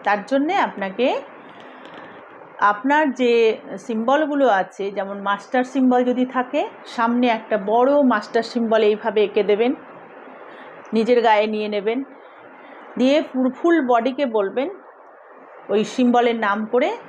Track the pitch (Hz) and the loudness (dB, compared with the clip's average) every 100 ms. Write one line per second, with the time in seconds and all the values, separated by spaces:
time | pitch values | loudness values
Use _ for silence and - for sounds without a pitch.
0 | - 208 202 269 294 392 233 196 196 190 | 0 -2 0 -2 0 0 -2 -4 -8 -2
1 | 254 466 - - - - - - - - | -2 -2 -8 -20 -20 -20 -20 -20 -20 -20
2 | - - - - - - 202 208 269 294 | -20 -20 -20 -20 -20 0 0 0 0 2
3 | 311 240 247 233 220 214 - 185 - 220 | 0 0 2 4 4 0 -8 -14 -6 -4
4 | 226 277 311 294 269 196 185 - 196 202 | 0 0 0 2 2 2 -2 -6 -8 -6
5 | 196 202 196 101 - 254 254 277 254 247 | -8 -6 -4 -4 -2 -2 -2 2 2 4
6 | 247 247 254 262 254 294 427 - - - | 2 0 -2 -2 -4 -4 -4 -8 -14 -2
7 | 233 240 247 226 226 220 196 226 254 285 | 0 2 2 0 -2 -4 0 2 4 4
8 | 269 214 208 233 226 247 233 220 208 214 | 4 2 0 -4 -2 -4 0 2 2 2
9 | 226 208 202 208 196 202 240 302 - - | 0 0 0 0 0 2 0 -2 -10 -20
10 | - - - - - - - - - 220 | -20 -20 -20 -20 -20 -20 -20 -20 -4 -2
11 | 226 247 226 214 220 214 214 208 196 240 | 2 4 4 2 2 -2 -4 -4 -4 -4
12 | 269 - - - - - - - - - | -6 -16 -20 -20 -20 -20 -20 -20 -16 0
13 | 254 294 311 254 254 254 339 339 262 240 | 2 2 0 -2 -2 0 2 2 4 2
14 | 233 254 277 220 196 208 294 403 - - | 0 -2 -2 0 -2 -2 -6 -8 -20 -20
15 | - - - - - - - 208 208 - | -20 -20 -20 -20 -20 -20 -4 -2 -2 0
16 | 247 240 240 233 214 202 214 240 311 466 | 2 4 2 0 -2 -2 -2 0 -2 -4